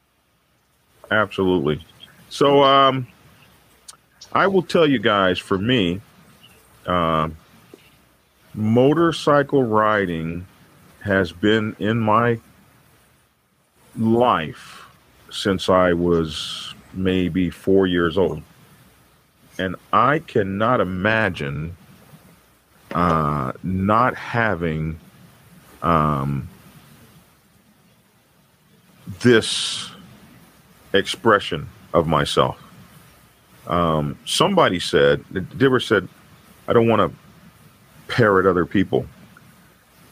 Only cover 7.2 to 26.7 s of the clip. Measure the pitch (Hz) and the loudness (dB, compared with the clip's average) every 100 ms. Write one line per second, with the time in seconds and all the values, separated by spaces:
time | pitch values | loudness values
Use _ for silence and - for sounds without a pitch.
7.2 | 80 80 _ _ _ - _ _ _ _ | -4 -8 _ _ _ -20 _ _ _ _
8.2 | _ _ _ 104 107 117 135 151 170 - | _ _ _ -4 2 4 4 4 0 0
9.2 | - 147 139 143 120 107 107 107 92 82 | 0 2 2 0 2 2 2 2 0 -4
10.2 | 80 85 92 _ _ _ _ - 101 98 | -6 -8 -12 _ _ _ _ -10 -2 0
11.2 | 87 85 104 110 107 - 98 117 110 107 | 0 -2 0 2 0 -4 -2 0 2 2
12.2 | 120 113 - _ _ _ _ _ _ _ | 2 -2 -8 _ _ _ _ _ _ _
13.2 | _ _ _ _ _ _ _ - 113 117 | _ _ _ _ _ _ _ -4 0 2
14.2 | 123 92 78 - - - - _ _ _ | 2 0 -2 -12 -20 -20 -20 _ _ _
15.2 | - - 104 92 - 92 90 85 87 85 | -18 -6 -2 -2 2 2 2 2 0 0
16.2 | 80 78 - - - - - 92 92 92 | -2 -8 -12 -14 -16 -20 -16 -6 -2 0
17.2 | 90 87 85 - - 95 95 87 85 85 | -2 -2 -4 -4 0 2 2 0 0 0
18.2 | 85 78 - _ - _ _ _ _ _ | -2 -4 -14 _ -20 _ _ _ _ _
19.2 | _ _ _ - 92 87 _ 101 120 156 | _ _ _ -8 -8 -8 _ 2 2 0
20.2 | - 120 95 98 113 127 92 92 101 110 | -2 -2 -2 -2 0 0 -2 -2 -2 0
21.2 | 104 82 71 71 80 90 - - - - | -2 -4 -8 -8 -10 -12 -20 -20 -20 -20
22.2 | - _ _ _ _ _ - 80 87 82 | -20 _ _ _ _ _ -8 -2 0 0
23.2 | 73 73 65 - 82 95 98 110 123 - | -2 -4 -6 -8 -6 -2 0 2 0 -4
24.2 | - 117 113 85 85 78 78 80 - - | -6 -2 -2 -2 -4 -4 -6 -10 -16 -20
25.2 | - - - - - - 82 82 76 71 | -20 -20 -20 -20 -20 -6 0 2 2 -2
26.2 | 69 69 85 - - | -4 -6 -8 -16 -20